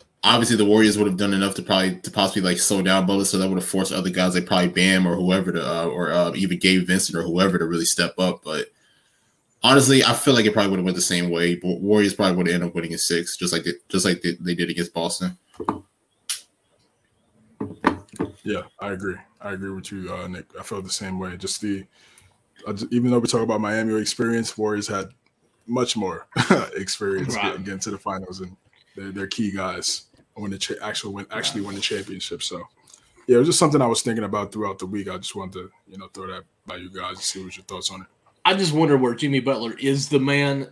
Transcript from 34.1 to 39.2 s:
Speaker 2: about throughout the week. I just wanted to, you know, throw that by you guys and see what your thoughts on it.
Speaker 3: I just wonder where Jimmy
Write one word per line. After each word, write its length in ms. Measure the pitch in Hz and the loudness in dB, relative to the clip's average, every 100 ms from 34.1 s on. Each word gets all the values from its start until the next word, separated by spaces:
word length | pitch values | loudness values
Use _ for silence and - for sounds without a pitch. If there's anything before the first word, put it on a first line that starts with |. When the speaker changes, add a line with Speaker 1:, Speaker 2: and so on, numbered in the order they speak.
| 113 101 | -2 -2
Speaker 2:
about 260 | 104 101 | -4 -4
throughout 260 | 107 104 95 | -6 -6 -6
the 60 | 92 | -8
week. 220 | 104 95 | -8 -8
I 80 | 92 | -10
just 180 | - 101 | -10 -10
wanted 180 | 95 | -12
to, 180 | 92 90 _ _ | -12 -16 _ _
you 80 | 95 | -20
know, 100 | 92 | -18
throw 140 | 98 95 | -14 -12
that 160 | 92 - _ - | -14 -16 _ -16
by 80 | 90 | -14
you 120 | 90 | -14
guys 260 | 92 90 90 | -12 -10 -6
and 40 | |
see 240 | - 95 | -8 -8
what 120 | 92 - | -12 -16
your 80 | - | -14
thoughts 260 | 92 - | -10 -8
on 100 | 95 | -10
it. 60 | 92 _ _ _ 180 | -16 _ _ _ -2
Speaker 3:
I 100 | 190 | 0
just 180 | 175 | 0
wonder 240 | 151 156 139 | 2 4 4
where 180 | 127 | 2
Jimmy 240 | 117 | 0